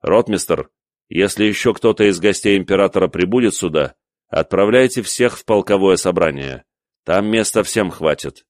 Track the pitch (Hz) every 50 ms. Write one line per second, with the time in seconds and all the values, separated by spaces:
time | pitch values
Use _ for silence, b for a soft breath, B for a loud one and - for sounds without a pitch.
0 | _ 71 90 110 120 - 107 90 - - 85 - - _ _ _ _ _ _ _
1 | _ _ - 80 95 101 - - 107 107 104 - - 120 107 - - 113 104 -
2 | 107 104 95 85 82 104 95 - - 107 101 98 90 - 98 95 98 95 - 101
3 | 92 82 - 87 90 90 107 127 123 107 - - - 87 76 78 71 69 - _
4 | _ _ _ _ _ _ - - 82 - - 92 98 104 117 127 131 127 - 127
5 | 104 - - - 123 120 - - - - 110 104 95 - 104 98 95 98 92 85
6 | - 92 87 92 85 80 71 69 69 67 65 64 _ _ _ _ _ _ _ _
7 | _ - 82 95 101 107 110 113 107 - - 113 98 - - 113 104 90 80 -
8 | 82 78 76 - - 71 - - _ _